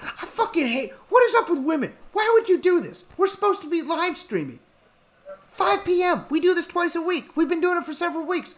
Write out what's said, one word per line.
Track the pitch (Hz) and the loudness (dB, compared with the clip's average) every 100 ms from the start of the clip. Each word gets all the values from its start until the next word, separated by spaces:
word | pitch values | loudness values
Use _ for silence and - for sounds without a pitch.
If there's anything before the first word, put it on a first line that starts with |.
I | - - - | -12 -12 -12
fucking | - 453 339 262 | -4 -2 0 0
hate, | 240 254 - - | -2 -4 -10 2
what | 480 480 | 4 6
is | 466 | 4
up | 330 | 2
with | 320 | 0
women? | 269 311 214 - - | 0 0 -2 -6 -8
Why | - 427 | -2 4
would | 453 453 | 4 4
you | 370 | 2
do | 359 349 | 4 2
this? | 175 - - - | 0 -10 -18 0
We're | 381 | 0
supposed | - 415 359 | 2 0 0
to | 302 | -2
be | 330 | -4
live | 277 320 359 311 | -2 -2 -2 -4
streaming. | - 196 139 120 _ _ _ _ _ _ - 571 - | -6 -6 -6 -10 _ _ _ _ _ _ -20 -20 -18
Five | - 381 392 | -4 0 0
P | 349 349 | 0 0
M. | 359 277 - | 2 0 -2
We | 311 | 0
do | 349 | 2
this | 349 - | 2 0
twice | 349 339 339 | -2 -2 -2
a | |
week. | 330 339 - - | -2 -4 -4 -2
We've | 320 | 0
been | 330 | 2
doing | 349 349 | 0 0
it | - | -4
for | |
several | 302 349 320 302 | -4 -4 -4 -4
weeks. | 359 - | -4 -6